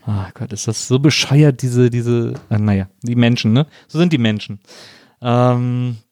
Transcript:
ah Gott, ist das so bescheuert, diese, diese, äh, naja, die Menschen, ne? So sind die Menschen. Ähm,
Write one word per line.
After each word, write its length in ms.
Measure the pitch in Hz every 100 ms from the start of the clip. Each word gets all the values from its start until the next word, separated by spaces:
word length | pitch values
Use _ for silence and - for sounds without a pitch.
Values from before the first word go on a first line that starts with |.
| -
ah 220 | 101 92
Gott, 180 | - 117
ist 140 | 98 -
das 180 | 110 -
so 120 | 127
bescheuert, 640 | 147 - - 143 151 127
diese, 280 | 127 123 123
diese, 440 | 120 117 120 117 123 -
äh, 80 | 107
naja, 300 | 104 98 95 _
die 120 | 120 120
Menschen, 360 | 117 120 110
ne? 140 | 120 151 - _
So 100 | 151
sind 120 | 175
die 40 | 151
Menschen. 420 | 113 107 - 101 _ - - - _ _
Ähm, 760 | 123 120 123 123 123 123 123 113 _